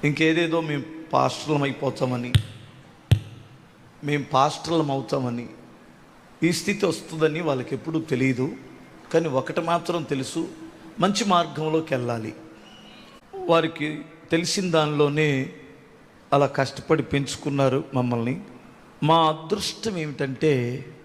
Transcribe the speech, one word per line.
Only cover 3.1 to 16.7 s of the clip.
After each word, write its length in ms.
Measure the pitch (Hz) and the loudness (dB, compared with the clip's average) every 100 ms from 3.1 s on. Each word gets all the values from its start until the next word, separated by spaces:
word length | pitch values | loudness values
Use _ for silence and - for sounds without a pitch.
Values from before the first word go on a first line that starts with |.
| - - - - - - - - - | 0 0 -18 -20 -20 -20 -20 -20 -10
మేము 200 | 143 147 | -2 -2
పాస్టర్లం 680 | 135 131 143 - - 165 147 | 2 4 4 2 -2 0 0
అవుతామని, 560 | 135 131 139 127 120 117 - - - - - - - - - | -2 -2 -2 -2 -4 -8 -16 -20 -20 -20 -20 -20 -20 -20 -2
ఈ 80 | 165 | 0
స్థితి 340 | 175 - 202 185 | 0 -2 0 0
వస్తుందని 560 | 156 - 160 156 151 | -2 -6 0 2 2
వాళ్ళకి 340 | 170 135 123 131 | -2 -2 -2 -6
ఎప్పుడూ 240 | 160 160 | -4 -4
తెలియదు. 520 | 160 127 131 127 131 220 - - - - - | -2 0 2 2 -2 -4 -16 -20 -20 -20 0
కానీ 160 | 165 165 | 0 2
ఒకటి 320 | 131 127 160 | -2 -2 -4
మాత్రం 420 | 165 170 170 170 | 0 0 0 -4
తెలుసు, 440 | 147 139 131 165 - - - - - - | -2 -4 -4 -4 -6 -8 -18 -18 -20 0
మంచి 260 | 185 202 214 | 0 2 2
మార్గంలోకి 680 | 175 165 147 156 160 160 | 2 2 -2 0 0 0
వెళ్ళాలి. 400 | 131 123 117 107 - - - - - - - - - - 392 | -2 -2 -4 -6 -12 -20 -20 -20 -20 -20 -20 -20 -20 -16 -10
వారికి 680 | 370 165 160 160 151 151 - - - | 4 4 4 -4 -6 -8 -14 -20 -2
తెలిసిన 400 | 165 175 - 185 | -2 0 -2 2
దానిలోనే 800 | 160 151 147 147 147 151 135 135 - - - - - - - - | 2 2 4 2 4 2 2 -2 -10 -20 -20 -20 -20 -20 -20 0
అలా 120 | 143 139 | 4 4
కష్టపడి 580 | - 135 | 2 -2